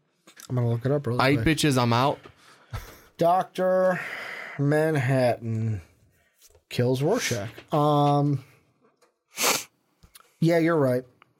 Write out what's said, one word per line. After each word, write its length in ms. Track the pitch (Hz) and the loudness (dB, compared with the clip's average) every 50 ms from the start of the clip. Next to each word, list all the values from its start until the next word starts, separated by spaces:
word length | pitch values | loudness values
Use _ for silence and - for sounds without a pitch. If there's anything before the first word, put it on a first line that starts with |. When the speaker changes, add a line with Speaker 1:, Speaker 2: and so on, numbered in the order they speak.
| _ _ _ _ _ - - - - - | _ _ _ _ _ -20 -20 -20 -10 -6
Speaker 1:
I'm 60 | 127 | -4
gonna 140 | 127 120 117 | -2 0 0
look 160 | 117 117 120 | -2 -2 -2
it 60 | 131 | -2
up 160 | 143 147 143 113 | -2 -2 -2 -4
real 100 | 120 123 | -2 0
Speaker 2:
"Aight, 240 | 127 135 143 120 110 | 2 2 2 2 2
Speaker 1:
quick. 140 | 160 160 143 | 0 0 2
Speaker 2:
bitches, 240 | - 151 131 127 | 2 2 2 2
I'm 120 | 123 120 117 | 2 2 2
out." 260 | 117 131 147 - - - - - _ _ - - _ _ _ - - - - - - - _ _ - | 2 2 0 -2 -4 -10 -18 -20 _ _ -20 -20 _ _ _ -12 -12 -12 -14 -18 -20 -20 _ _ 0
Speaker 1:
Doctor 800 | 170 170 175 185 180 - - - 185 185 185 185 185 185 180 165 - - - - - - - - - - - - | 0 2 2 2 0 -4 -6 -4 -2 0 2 2 2 2 0 -2 -4 -8 -12 -12 -12 -14 -14 -14 -16 -12 -6 -2
Manhattan 1200 | 139 143 147 151 156 160 160 143 120 127 139 131 127 120 110 - 117 113 113 110 113 113 110 92 - - _ _ _ _ _ _ _ _ _ _ - - _ _ _ _ | 0 0 2 2 2 2 0 0 0 0 2 2 2 2 0 -2 -4 -6 -4 -2 -2 -2 -4 -6 -8 -14 _ _ _ _ _ _ _ _ _ _ -20 -20 _ _ _ _
kills 320 | - - 120 123 131 127 | -4 -2 0 0 0 0
Rorschach. 480 | 139 160 220 254 - - 127 107 98 113 - - - _ - | 0 0 0 -2 -2 -4 -4 -6 -6 -10 -12 -16 -10 _ -2
Um, 680 | 151 147 151 147 147 147 143 143 143 143 147 143 - - - _ _ _ _ _ _ _ _ _ _ _ _ _ _ _ _ _ - - - - - - - _ _ _ _ _ _ - _ _ - - _ _ _ | 0 2 2 4 4 4 4 2 2 2 0 0 -2 -6 -12 _ _ _ _ _ _ _ _ _ _ _ _ _ _ _ _ _ -4 -2 -2 -2 -2 -6 -10 _ _ _ _ _ _ -20 _ _ -20 -20 _ _ _
yeah, 200 | 165 165 170 170 | 0 2 2 4
you're 180 | 160 165 170 156 | 2 2 2 2
right. 260 | 139 127 123 127 127 - _ _ _ _ _ _ | 2 2 0 -2 -4 -8 _ _ _ _ _ _